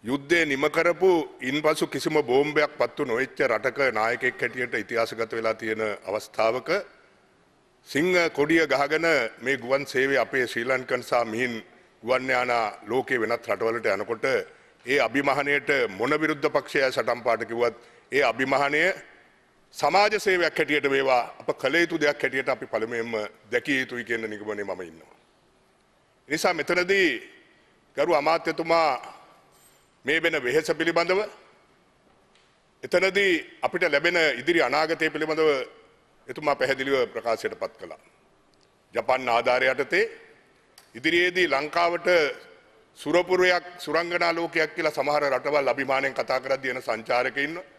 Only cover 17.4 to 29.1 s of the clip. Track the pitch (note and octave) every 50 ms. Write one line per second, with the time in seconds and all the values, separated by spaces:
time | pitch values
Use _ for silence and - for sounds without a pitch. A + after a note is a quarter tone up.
17.4 | A#2 A2 A#2 A#2 A#2+ A#2 A2+ - - - - - _ _ B2 C#3 C#3 A#2+ A2+ A#2+
18.4 | C3+ C3 C#3 C3+ C#3+ C#3 D3 D3+ E3 F#3 F#3+ - - - - - _ _ _ _
19.4 | _ _ _ _ _ _ - - - C#3+ E3 G3 G#3 G#3+ G#3+ G3+ - G3 F#3 F3
20.4 | E3+ D#3 - - D#3+ C#3+ D3 D3 C#3+ C#3 C#3 C#3 C3+ C3+ B2+ B2 A#2 A2+ - -
21.4 | - - - - - C3 C#3+ E3+ E3+ E3 E3+ D#3 D3 D3 C#3+ - - C3+ B2 C3+
22.4 | B2+ C#3 C3 A2+ C3+ - - A2 A2 A2+ A#2+ A#2 A2+ A#2 A#2 A2 G#2+ G2+ - -
23.4 | _ G#2 A#2 B2 - D3 C#3 C3 C3 - B2+ A#2+ A2+ A2 A#2+ A2+ A2 G#2+ G#2+ G2+
24.4 | G#2 G#2 G#2 G#2 G2+ G2 F#2 F2+ F#2 E2 D#2+ E2 D#2+ - - _ _ _ _ _
25.4 | _ _ _ _ _ _ _ _ _ _ _ _ _ _ _ _ _ - C#3+ D#3
26.4 | - F#3+ F3 D#3+ D3 - F3 F3 F3+ F3+ G3 G3 F#3 D#3 B2+ G#2 - - - -
27.4 | _ _ _ _ _ _ _ _ _ _ _ C#3 C#3+ E3+ E3+ D3 C#3+ D#3 D#3+ E3
28.4 | E3 E3+ D#3 E3+ E3 E3 E3 E3 D#3+ D3+ C3 A#2 - -